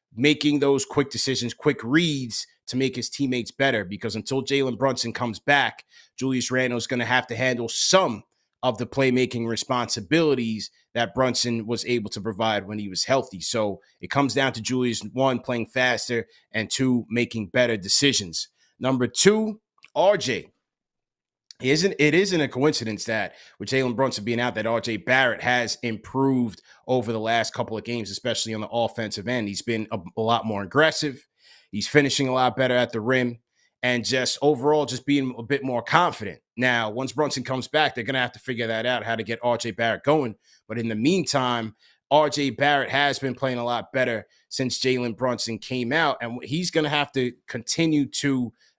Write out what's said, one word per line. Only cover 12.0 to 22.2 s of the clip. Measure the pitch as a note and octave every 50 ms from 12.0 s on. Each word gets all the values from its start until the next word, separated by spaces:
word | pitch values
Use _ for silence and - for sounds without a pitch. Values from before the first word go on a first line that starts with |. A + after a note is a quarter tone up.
| G#2 G#2
to | - A2
provide | F#2 A2+ G#2 F#2 A2+ A2 G#2+ G#2 G2
when | F#2+ G#2+ G#2+
he | G#2 G2+
was | F#2 - -
healthy. | - C3 C3+ A#2 - - F#2
So | E2 - - A#2 G#2+ G#2 G2 - _ _ _ _
it | - -
comes | - C#3 C#3+ C3 G#2
down | C#3 C3+ C3 A#2+
to | A#2+
Julius, | G#2+ - C3 B2+ B2+ B2 A2+ G#2+ G#2 G#2+ -
one, | B2 C3+ C3+ B2+ A#2
playing | - - B2 A#2+ A2
faster, | - - C3 B2+ B2+ B2 A2 - - B2 A#2 - - _ _ _ _
and | _ A2+ G#2+ F#2
two, | - - C3+ C3 B2+ A#2+ G#2+ -
making | A2+ A#2+ A#2+ A2+ - A2+ G#2+ F2+
better | - B2+ B2 A#2+ A2+
decisions. | G#2 F2 G2 - - C#3 C#3+ A#2+ - G#2 F2 D#2+ - - - _ _ _ _ _ _
Number | B2 C3 C3+ B2+ B2
two, | A#2 - - - G3 G#3+ A3 A3 G#3+ G3+ - _ _ _ _ _ _ _
R | C#3+ E3 F#3+ G#3
J. | F3+ - B2+ A#2 - - - _ _ _ _ _ _ _ _ _ _ _ _ _ _ _ _ _ _ _ _ - _
It | - B2+
isn't, | C#3+ D#3+ F3 G3 F3 -
it | - D3+ C#3+
isn't | F3